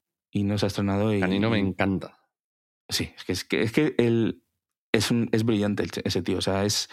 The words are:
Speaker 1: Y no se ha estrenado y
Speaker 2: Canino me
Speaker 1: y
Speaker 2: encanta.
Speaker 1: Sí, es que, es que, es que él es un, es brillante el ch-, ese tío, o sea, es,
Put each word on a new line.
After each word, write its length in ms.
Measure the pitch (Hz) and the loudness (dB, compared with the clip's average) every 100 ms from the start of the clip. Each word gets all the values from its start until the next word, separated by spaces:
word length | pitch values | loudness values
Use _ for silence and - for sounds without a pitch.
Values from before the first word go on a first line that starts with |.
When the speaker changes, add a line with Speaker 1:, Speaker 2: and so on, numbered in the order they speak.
| _ _ _ | _ _ _
Speaker 1:
Y 120 | 101 | -4
no 160 | 101 104 | -2 0
se 80 | 101 | -2
ha 20 | |
estrenado 460 | - 101 98 107 | -2 -2 0 0
y 60 | 104 | 0
Speaker 2:
Canino 280 | 95 95 98 | 0 0 0
me 80 | 110 | 0
Speaker 1:
y 60 | |
Speaker 2:
encanta. 680 | 95 90 98 92 80 - _ _ _ _ _ _ - | 0 0 0 -2 -4 -16 _ _ _ _ _ _ -8
Speaker 1:
Sí, 240 | - 80 - | -6 -6 -8
es 80 | |
que, 80 | - | -6
es 120 | 90 - | -6 -4
que, 160 | 85 | -2
es 100 | 110 | 0
que 220 | 156 151 - | 0 0 2
él 480 | 120 117 110 - _ _ _ _ _ | 2 2 0 -2 _ _ _ _ _
es 180 | 113 - | 0 2
un, 200 | 120 113 | 2 2
es 120 | 113 117 | 2 2
brillante 360 | 104 104 98 | 2 2 0
el 80 | 87 | -4
ch-, 100 | - | -4
ese 160 | 98 95 | -4 -2
tío, 160 | 90 92 | -2 -2
o 60 | |
sea, 240 | 92 95 104 | 0 0 0
es, 240 | - - | -2 -4